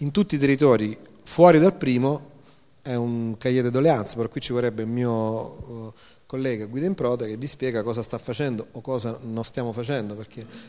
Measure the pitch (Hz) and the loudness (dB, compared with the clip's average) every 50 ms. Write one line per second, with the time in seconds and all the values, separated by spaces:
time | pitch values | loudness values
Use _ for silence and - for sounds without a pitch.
0 | 143 143 143 202 208 - - 147 139 143 139 135 147 143 123 110 107 107 110 - | -6 -2 0 0 0 2 2 2 2 2 4 4 6 6 6 4 2 -2 -6 -8
1 | - - - - - - - - 170 180 165 156 160 190 190 - - 135 127 123 | -14 -20 -20 -20 -16 -6 6 8 10 10 10 10 8 6 4 2 0 0 2 2
2 | 127 135 147 151 - - - - - - - - _ _ _ _ _ 131 127 120 | 2 0 0 -2 -6 -12 -20 -20 -20 -20 -20 -20 _ _ _ _ _ -6 -4 -4
3 | 120 120 117 117 117 113 110 104 - 131 127 127 123 120 120 131 139 165 151 117 | -2 -2 -4 -4 -4 -6 -6 -4 -2 0 2 2 2 2 2 2 4 4 4 2
4 | 104 - - 117 113 110 - 139 - - 120 123 120 123 107 107 110 110 117 123 | 0 -4 -4 -6 -6 -6 -6 -8 -6 -4 -2 0 0 -2 -2 -4 -4 -4 -2 -2
5 | 123 120 117 113 110 110 110 110 117 - - - - 131 120 113 113 110 107 - | 0 0 0 0 -2 -2 -2 -4 -8 -10 -12 -16 -16 -14 -14 -14 -14 -16 -18 -20
6 | - - - - _ - - 131 135 135 123 107 107 104 117 135 151 185 196 - | -20 -20 -20 -20 _ -10 -8 -4 -4 -4 -4 -4 -6 -8 -6 -4 -4 -4 -2 -2
7 | 139 120 123 117 117 107 107 110 131 139 - - 131 131 117 113 104 117 113 117 | 0 -2 0 -2 -2 -6 -6 -8 -8 -8 -8 -6 -4 -4 -2 -2 -2 -2 -4 -4
8 | 110 - - 113 - - 120 - 147 139 123 107 110 - - 120 113 131 131 123 | -6 -6 -8 -8 -8 -8 -6 -4 -4 -4 -4 -6 -8 -10 -14 -14 -8 -6 -6 -4
9 | 110 120 113 113 123 117 113 113 113 - - - 123 117 110 117 120 117 143 135 | -4 -6 -8 -8 -10 -8 -6 -6 -6 -6 -6 -6 -6 -6 -6 -6 -6 -4 -4 -4
10 | 107 104 104 104 107 - - - 113 - - - - | -4 -6 -8 -12 -14 -16 -16 -18 -18 -18 -18 -20 -20